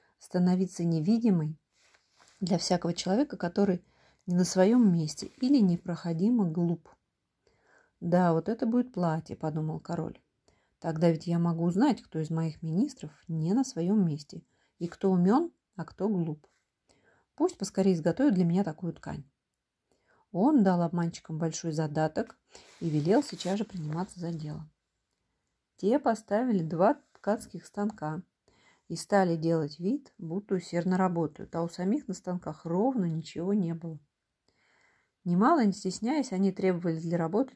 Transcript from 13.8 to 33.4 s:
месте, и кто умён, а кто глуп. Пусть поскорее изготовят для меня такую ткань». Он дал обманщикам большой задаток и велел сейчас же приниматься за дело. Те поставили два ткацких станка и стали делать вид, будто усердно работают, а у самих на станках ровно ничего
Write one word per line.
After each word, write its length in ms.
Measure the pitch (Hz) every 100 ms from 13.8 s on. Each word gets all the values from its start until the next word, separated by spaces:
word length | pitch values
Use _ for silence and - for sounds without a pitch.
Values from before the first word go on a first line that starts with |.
| 170 214 170
месте, 380 | 147 - 165 - _ _ -
и 100 | 170
кто 220 | - 190
умён, 420 | 185 180 262 339 _ _ -
а 100 | 160
кто 220 | - 202
глуп. 380 | 190 160 151 _ _ _ _ _ _ _ _ _ -
Пусть 220 | 359 -
поскорее 380 | 190 - 190 170
изготовят 400 | 170 170 285 185
для 100 | 170
меня 180 | 180
такую 300 | 202 156 170
ткань». 300 | 160 156 151 - _ _ _ _ _ _ _ _ _ _
Он 320 | 180 254 294
дал 180 | 190 175
обманщикам 580 | 170 175 170 - - 156
большой 320 | 160 156 165
задаток 640 | 156 156 151 156 - - - _ - - -
и 80 | 170
велел 340 | 151 156 262
сейчас 340 | - 180 180 202
же 60 |
приниматься 560 | 202 185 151 160 196 180
за 120 | 170
дело. 380 | 165 151 151 156 _ _ _ _ _ _ _ _ _ _ -
Те 200 | 190 277
поставили 640 | 262 220 - 208 254 196
два 400 | 160 165 202 285 _
ткацких 520 | _ 202 220 - 170 -
станка 560 | - 208 - 151 160 - _ _ _ _ _ -
и 60 | 165
стали 420 | - 202 180 165
делать 420 | 165 165 147 151
вид, 340 | 185 294 - -
будто 380 | 160 180 - 185
усердно 420 | - 170 180 185
работают, 580 | 185 170 151 - - 165
а 80 |
у 60 | 170
самих 380 | - 185 294 -
на 60 |
станках 520 | 180 - 180 156 156 165
ровно 400 | 175 254 254 175
ничего 480 | 160 160 156